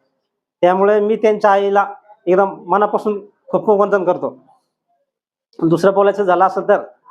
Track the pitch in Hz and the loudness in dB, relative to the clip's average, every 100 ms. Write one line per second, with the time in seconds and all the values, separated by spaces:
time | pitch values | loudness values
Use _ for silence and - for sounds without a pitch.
0 | _ _ _ _ _ _ 175 185 196 214 | _ _ _ _ _ _ 0 2 2 2
1 | 208 220 214 208 208 196 202 202 196 - | 0 0 0 0 2 2 2 0 -2 -6
2 | _ - - 185 196 160 175 190 208 214 | _ -12 -2 0 0 -4 -4 -2 0 -2
3 | 214 202 - _ _ 185 175 202 202 196 | -4 -6 -10 _ _ -6 0 0 2 0
4 | 175 156 131 127 _ _ _ _ _ _ | -2 -4 -6 -12 _ _ _ _ _ _
5 | _ _ _ _ _ _ 160 165 185 196 | _ _ _ _ _ _ -2 2 2 2
6 | 202 196 196 175 185 185 185 202 - _ | 0 0 0 2 0 -2 -2 -2 -2 _
7 | _ | _